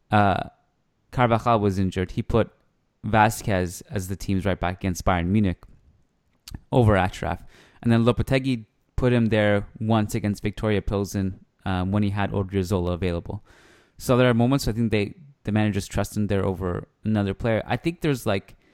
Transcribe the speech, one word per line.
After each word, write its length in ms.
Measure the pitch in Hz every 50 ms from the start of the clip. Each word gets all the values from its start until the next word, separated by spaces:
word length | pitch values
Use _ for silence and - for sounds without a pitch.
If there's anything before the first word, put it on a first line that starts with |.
| _ -
uh, 380 | 110 104 104 98 92 - - - - _ _ _ _ _ _ _ _ _ _ _
Carvajal 460 | - 131 123 113 113 110 - 123 117 107
was 180 | 104 104 92 98
injured. 320 | 98 92 - 95 92 -
He 100 | - 123
put 300 | - - - 113 101 - _ _ _ _ _ _ _ _ _ _ -
Vasquez 760 | 107 104 107 107 110 107 - - 113 101 90 90 85 87 - - -
as 200 | - 101 92 92
the 80 | 98
team's 260 | - - - 98 92 95
right 160 | 98 90 -
back 200 | 87 87 90 -
against 260 | - 95 87 - -
Bayern 220 | 98 92 87 85
Munich 360 | 87 101 113 104 92 82 - - - - _ _ _ _ _ _ _ _ _ _ _ _ _ - - - - - - -
over 220 | 131 120 107 104
Achraf. 440 | 92 90 92 - - - 82 85 - - - - - - _ _ -
And 120 | - 117 117
then 100 | 113 113
Lopetegui 640 | 120 120 - 117 - 135 135 131 135 127 113 110 _ _ _ _ _ -
put 160 | - 131 123 123
him 140 | 120 113
there 400 | 107 113 107 104 104 104 101 104 - - -
once 360 | 113 110 113 110 107 104 -
against 280 | 110 - 104 98 - -
Victoria 380 | 107 - - - 107 104 95
Pilsen, 580 | - - 107 98 101 90 - 101 95 95 95 - - _ _ _ -
um, 280 | 95 92 90 92 95 101
when 100 | 104 104
he 60 | 101
had 240 | 101 104 98 - 107
Odriozola 580 | 101 98 92 98 98 90 87 107 90 87 87
available. 500 | 87 85 92 90 85 85 - - 98 104 - _ _ _ _ _ _ _ _ _ _
So 200 | - - - 123
there 120 | 120 127 123
are 40 | 117
moments 340 | 113 120 123 143 139 -
I 60 | 127 104
think 180 | 117 117 107
they, 240 | 110 107 101 104 - - - - - _ -
the 80 | 110 101
managers 340 | 107 107 107 95 101 -
trust 300 | - - 98 101 - -
him 100 | 104 104
there 180 | 98 101 98 98
over 440 | 98 92 90 92 90 87 98 - - _ _ -
another 280 | 110 107 104 101 98 98
player. 300 | - - 117 110 104 -
I 120 | - -
think 240 | - - 165 175 -
there's, 240 | - 156 139 120 -
like, 300 | - 98 98 - - - - _ _